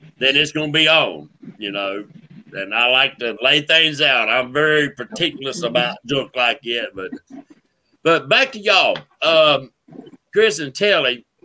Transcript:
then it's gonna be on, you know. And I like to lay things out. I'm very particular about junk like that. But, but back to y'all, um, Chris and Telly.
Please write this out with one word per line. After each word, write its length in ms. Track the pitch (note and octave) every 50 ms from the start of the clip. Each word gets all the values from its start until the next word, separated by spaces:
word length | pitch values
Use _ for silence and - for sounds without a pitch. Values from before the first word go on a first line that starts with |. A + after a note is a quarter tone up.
| - - _ -
then 180 | B2+ C3+ C#3
it's 160 | C#3+ D3+ D3
gonna 180 | - D#3 D#3 D3+
be 160 | D3 D#3+ D#3
on, 420 | D#3 D#3+ D#3+ C3+ G#2 E2+ D2+ D2+ - _ _ - - - -
you 140 | G#2+ G2+
know. 320 | G2+ G2+ G2 G2 G2 G#2 G#2 - - - - - - - - _
And 200 | - G2 G2 G2
I 160 | G#2+ A#2 A#2+ B2
like 280 | B2+ C3 C#3 C3+ - -
to 180 | B2 A#2 G#2 G#2
lay 180 | A#2+ C3 D3 D3+
things 380 | D3 - D#3+ D#3+ D#3+ D#3 D3 C3+
out. 280 | D3+ C#3+ C3 A#2+ A2 A2
I'm 240 | A#2 C3 B2 B2
very 380 | B2+ D3 D#3 D#3 D3+ D3+ C#3+ C#3
particular 640 | - - A#2+ - - - F3 D#3 C#3+ - C3+ C3+ A#2+ - B2 A#2
about 280 | A#2+ B2 B2 A#2+ - - -
junk 280 | A#2+ C#3+ C3+ B2 - -
like 260 | B2+ A#2+ A#2 A2+ -
that. 280 | - A#2 A#2 A#2+ A2 G2 F#2+
But, 160 | F#2+ F#2+ F#2 - - _ - - - - _ - _ _ _ _ _ _ _ _ _ -
but 240 | D#3+ E3 D3+ C3 C#3
back 240 | G#3+ B3 C4+ C4
to 80 | - G#3+
y'all, 360 | G3+ G#3+ G3 F#3+ D3 A2+ F3 D3+ - _ _ -
um, 520 | C#3+ D#3+ E3 D#3+ D#3 D3+ C#3+ C3+ C3 A#2+ _ _ _ - - - - - - - _ _
Chris 280 | - G3+ A3 A3 - E3+
and 120 | D3 C3+
Telly. 540 | - - G3 G#3 F#3+ E3 C#3 B2+ B2 A#2+ - _ _ _ _